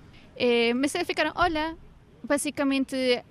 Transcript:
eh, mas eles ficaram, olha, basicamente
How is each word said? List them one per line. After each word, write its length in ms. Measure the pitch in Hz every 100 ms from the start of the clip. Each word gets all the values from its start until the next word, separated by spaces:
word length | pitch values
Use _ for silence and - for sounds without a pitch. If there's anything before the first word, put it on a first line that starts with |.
| - - -
eh, 400 | - 247 233 233
mas 180 | 247 285
eles 140 | 349 349
ficaram, 240 | 359 311 -
olha, 400 | 349 311 320 320 - - - -
basicamente 720 | 226 285 294 - 277 269 269 269 254 247 -